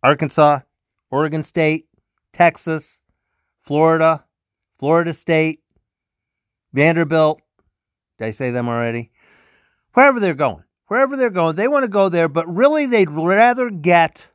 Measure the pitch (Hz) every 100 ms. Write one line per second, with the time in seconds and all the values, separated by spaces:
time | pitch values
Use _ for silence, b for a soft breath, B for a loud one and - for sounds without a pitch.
0 | 127 143 151 - 147 143 _ _ _ _
1 | _ 135 156 156 147 - 156 160 _ _
2 | _ _ _ - 175 - - 160 - _
3 | _ _ _ _ _ _ _ 143 160 165
4 | 160 156 _ _ _ _ _ _ 139 165
5 | 170 147 - 160 160 156 _ _ _ _
6 | _ _ _ _ _ _ _ - 151 165
7 | 160 160 156 156 _ _ _ _ _ _
8 | _ _ 110 104 131 120 120 117 117 117
9 | 113 _ _ _ _ _ _ _ _ -
10 | 277 247 196 139 139 87 _ _ _ 226
11 | 269 269 247 180 165 160 233 294 254 202
12 | 196 175 165 147 165 175 269 302 277 233
13 | 175 147 165 196 233 247 247 185 156 170
14 | 165 _ -